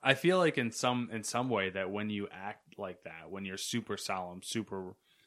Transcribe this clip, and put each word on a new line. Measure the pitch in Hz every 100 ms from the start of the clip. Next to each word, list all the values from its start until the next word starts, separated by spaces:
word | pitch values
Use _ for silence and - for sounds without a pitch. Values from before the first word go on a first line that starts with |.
I | 135
feel | 131 175 185
like | 165 139
in | 117
some, | - 127 123 117
in | 110
some | 104 120 127
way | 107 95
that | 95 95
when | 101 107
you | 104 101
act | 92 98 104 - 95
like | 95 90
that, | 85 82 80
when | 98
you're | 98 95
super | - 120 107 101
solemn, | - 95 90 90
super, | - 117 101 98 92 - _ _